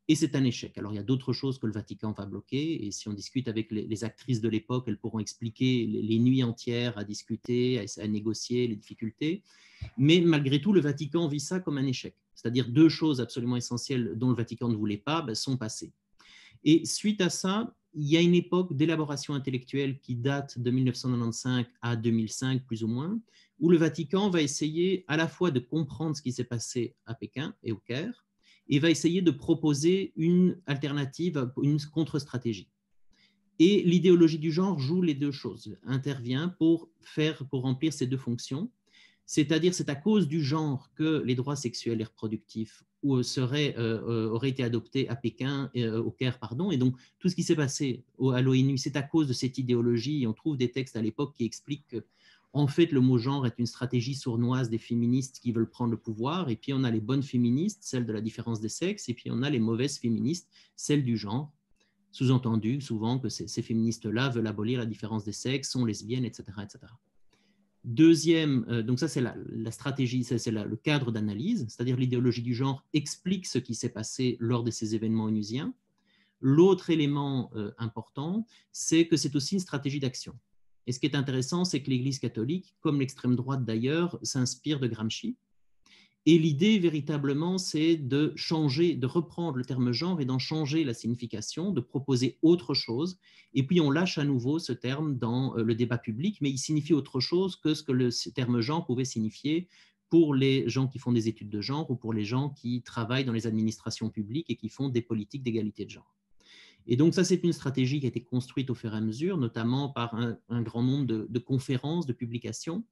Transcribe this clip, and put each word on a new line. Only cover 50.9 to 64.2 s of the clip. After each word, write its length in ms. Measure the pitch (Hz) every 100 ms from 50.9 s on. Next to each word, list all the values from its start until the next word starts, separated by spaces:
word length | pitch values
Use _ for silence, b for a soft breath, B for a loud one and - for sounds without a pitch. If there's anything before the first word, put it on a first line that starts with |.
| 113
à 60 |
l'époque 340 | 107 - 143 -
qui 80 |
expliquent 440 | 113 - - 147 -
que, 180 | 113 - b b b b
en 140 | 143 139
fait, 260 | 170 170
le 80 | 135
mot 160 | 127 123
genre 280 | 123 139 123
est 140 | -
une 60 | 117
stratégie 500 | - 127 123 117 139
sournoise 540 | 127 113 123 127 117
des 80 | 113
féministes 600 | - 117 117 131 131 -
qui 100 | 123
veulent 180 | 113 110
prendre 220 | - 120
le 60 | 110
pouvoir. 520 | 117 107 127 180 151
Et 60 | 110
puis, 160 | -
on 140 | 135 127
a 60 |
les 100 | 110
bonnes 220 | 107 139
féministes, 560 | 135 123 120 127 202 -
celles 220 | - 127 113
de 80 |
la 80 | 107
différence 400 | 110 117 117 110
des 80 | 107
sexes, 400 | - 175 208 -
et 40 |
puis 160 | 117 127
on 140 | 120
a 60 | 139
les 100 | 127
mauvaises 380 | 110 113 143 -
féministes, 500 | 117 110 117 175 - b b -
celles 260 | - 147
du 140 | 123 113
genre. 340 | 104 123 151 - _ _ _ _ _
Sous-entendu, 640 | - 127 127 123 113 107 139
souvent, 400 | 131 110 113 127
que 80 | 113
ces, 220 | - 113
ces 120 | -
féministes-là 680 | - 113 113 113 110 110